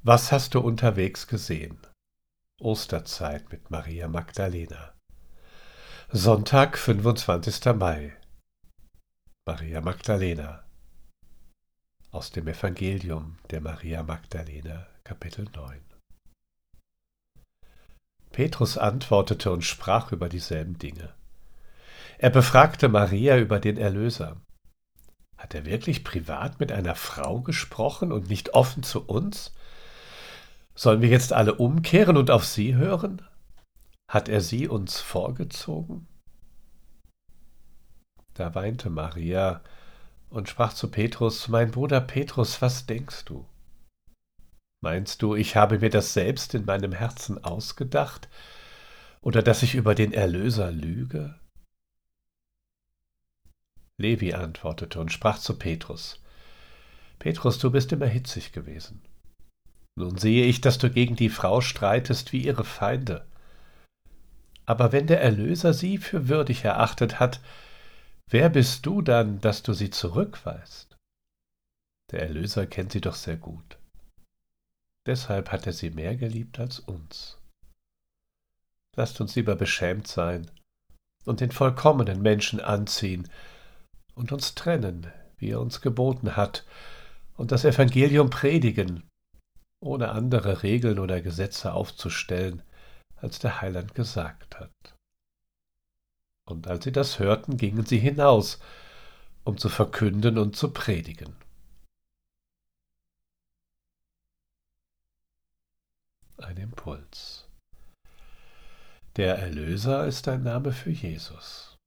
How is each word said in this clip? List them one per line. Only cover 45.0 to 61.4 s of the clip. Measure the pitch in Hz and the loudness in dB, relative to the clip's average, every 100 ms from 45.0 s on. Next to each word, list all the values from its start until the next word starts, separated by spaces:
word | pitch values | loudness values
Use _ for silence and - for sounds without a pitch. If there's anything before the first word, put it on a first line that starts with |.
| 104 - | -4 -2
du, | 107 | 0
ich | 107 104 110 | 0 2 6
habe | 104 107 | 6 6
mir | 110 | 4
das | 107 101 | 4 2
selbst | - 95 127 - | 0 0 -2 -4
in | 120 101 | -4 -2
meinem | 98 98 | -2 -2
Herzen | 92 113 - - 95 | -4 -4 -6 -8 -6
ausgedacht | - - - - 127 143 139 - - - - - - - - - - - | -6 -8 -8 -8 -2 0 0 -6 -18 -20 -20 -20 -20 -20 -20 -20 -20 -6
oder | - 113 | 2 4
dass | 113 110 | 6 6
ich | 123 | 4
über | 127 107 107 | 4 4 4
den | 107 | 4
Erlöser | 107 95 87 110 110 90 | 4 2 2 0 0 -2
lüge?“ | 82 80 90 127 - 147 151 - - _ _ _ _ _ _ _ _ _ _ _ _ _ _ _ _ _ _ - _ _ - - - | -2 -4 -6 -6 -6 -8 -12 -20 -20 _ _ _ _ _ _ _ _ _ _ _ _ _ _ _ _ _ _ -20 _ _ -20 -20 -4
Levi | 101 113 95 87 | -2 0 0 -2
antwortete | 85 82 80 80 87 - | -6 -8 -8 -8 -8 -6
und | 80 | -6
sprach | - - - | 0 0 0
zu | - - | -4 -4
Petrus: | - 80 - 82 - - - - - - - - - - - - | -4 -6 -8 -12 -12 -16 -20 -20 -20 -20 -20 -20 -20 -20 -20 -6
„Petrus, | - 80 127 120 | -4 0 0 2
du | 127 | 2
bist | 135 131 | 2 0
immer | 151 135 | 0 0
hitzig | 117 127 - - | 0 -4 -10 -10
gewesen. | - 78 76 - - - - - _ - _ - _ - - | -12 -12 -14 -14 -18 -18 -20 -20 _ -20 _ -20 _ -18 -8
Nun | 90 90 | -6 0
sehe | 110 117 123 | 4 6 6
ich, | 123 | 6
dass | 127 120 | 4 4
du | 123 | 2
gegen | 123 123 117 | 4 2 2
die | 113 | 0
Frau | - | 2